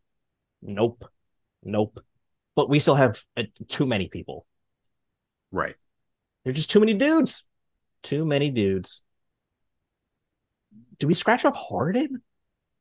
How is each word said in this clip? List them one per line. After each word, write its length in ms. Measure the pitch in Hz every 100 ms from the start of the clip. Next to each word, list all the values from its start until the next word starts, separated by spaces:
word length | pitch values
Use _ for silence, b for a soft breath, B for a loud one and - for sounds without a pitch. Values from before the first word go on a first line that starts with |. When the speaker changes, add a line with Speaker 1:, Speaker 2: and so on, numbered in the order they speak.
| _ _ _ _ _ _
Speaker 1:
nope, 420 | 107 101 117 117 - _ _ _ _ _
nope. 400 | - 107 107 - _ _ _ _ _ -
But 140 | 135
we 80 | 147
still 160 | 160
have, 280 | 143 127 - - -
uh, 80 | 107 _ -
too 160 | -
many 240 | 135 107 90
people. 380 | 92 - 73 _ _ _ _ _ _ _ _ _ _ _
Speaker 2:
Right. 240 | 92 73 - _ _ _ _ _ _
Speaker 1:
They're 120 | 127
just 160 | 139 -
too 100 | 208
many 140 | 220
dudes. 520 | 202 285 320 - - - _ _ _ _ _
Too 220 | - 143
many 260 | 160 139 147
dudes. 540 | 120 98 95 - - _ _ _ _ _ _ _ _ _ _ _ _ _ _ _ _ _ - _ -
Do 80 | -
we 80 |
scratch 300 | - - 247
off 100 | 285
Harden? 680 | - - - 151 226 302 247 _ _ _ _ _ _